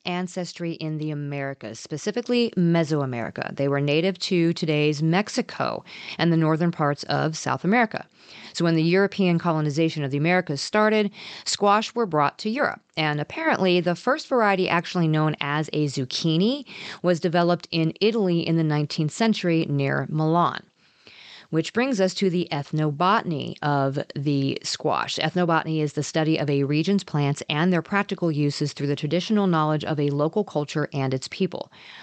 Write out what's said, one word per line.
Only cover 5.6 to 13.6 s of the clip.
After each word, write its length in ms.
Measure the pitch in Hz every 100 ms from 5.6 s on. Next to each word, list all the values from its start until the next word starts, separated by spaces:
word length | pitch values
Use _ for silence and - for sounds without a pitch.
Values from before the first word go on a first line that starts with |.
| 127 113 - - - -
and 140 | 170
the 40 | 165
northern 360 | 156 156 175
parts 320 | 175 147 143
of 320 | - 143 143 160
South 260 | - 131
America. 420 | 170 233 220 - - _ - - -
So 120 | -
when 100 | 170
the 80 | 165
European 560 | 160 185 196 - 185 170
colonization 640 | 175 156 151 143 160 156
of 80 | 139
the 80 | 143
Americas 420 | 160 180 180 139
started, 520 | - 214 214 214 202 - - -
squash 500 | - - 202 208 220
were 100 | -
brought 320 | 220 156 143 -
to 120 | 214
Europe. 300 | 240 285 - _ -
And 240 | 156 147
apparently, 580 | 147 - 320 -